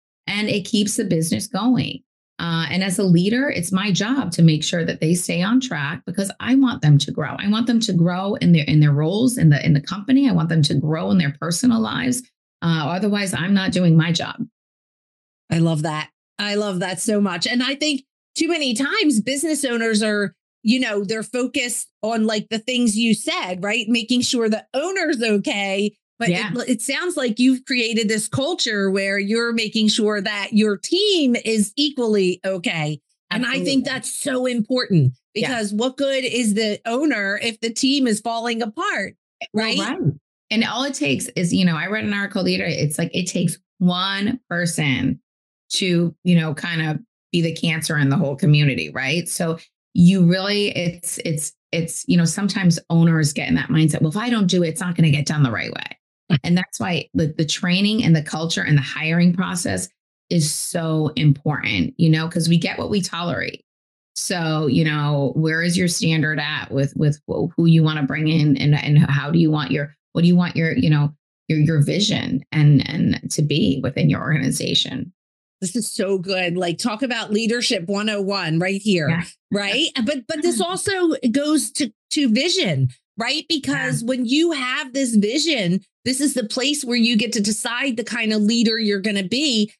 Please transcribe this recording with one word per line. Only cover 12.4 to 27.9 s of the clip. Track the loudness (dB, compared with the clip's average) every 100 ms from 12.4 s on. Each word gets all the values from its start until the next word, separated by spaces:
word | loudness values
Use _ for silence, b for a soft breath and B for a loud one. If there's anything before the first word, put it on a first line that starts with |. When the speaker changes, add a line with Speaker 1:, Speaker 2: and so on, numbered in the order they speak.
| _ -4
Speaker 1:
Uh, | 0 0 0
otherwise, | 0 0 0 -2
I'm | -2 2 2
not | 2
doing | 2 6 6
my | 4
job. | 0 -4 -8 -10 _ _ _ _ _ _ _ _ _ -4
Speaker 2:
I | 2
love | 2 2
that. | -2 -4 -8 _ _ -8
I | -4 -2
love | -2 -4
that | -4 -4
so | 0 2
much. | 2 0 -2
And | -2
I | -2 -2
think | -2 -2 _ _ _ -4
too | -2
many | 0 -2 -2
times | -2 0 2 2
business | 0 -2 -2 -2 -2
owners | -2 0 0
are, | 0 -2 -4 _ _ _
you | 0 0
know, | 0 -4
they're | -4 -6
focused | -6 -4 -2 -2 -4 -6 -10 -8
on, | -4 0 0
like, | -2 -4
the | -6
things | -4 0 0 2
you | 2
said, | 2 0 -4 -4 -4
right? | -4 -4 0
Making | -2 0 0
sure | 0 0 0
the | -2 -4
owner's | -4 -4 -2 -2 0
okay. | 0 0 0 -2 -2 -2 -2 _ _ -4
But | -2
Speaker 1:
Yeah. | -2 -2 -4
Speaker 2:
it, | -2
it | -2
sounds | -2 -4 -4 -2
like | -2 2
you've | 2 2 -2
created | -2 0